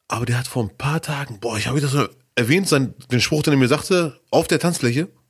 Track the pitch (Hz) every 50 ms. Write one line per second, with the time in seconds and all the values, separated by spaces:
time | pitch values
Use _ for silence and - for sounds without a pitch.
0 | _ - - 92 123 120 120 123 127 - - 131 117 101 - - - 139 151 165
1 | - - 151 139 143 - 113 101 - 120 110 107 95 - 127 151 143 143 127 147
2 | 120 98 - _ _ _ _ - 120 110 143 185 202 - 165 139 135 107 - -
3 | - - 123 123 110 - 160 151 151 - 147 135 131 117 139 - - - 185 180
4 | 170 151 - _ _ _ - 147 165 - 175 156 - 175 170 - - 120 120 139
5 | 170 202 - _ _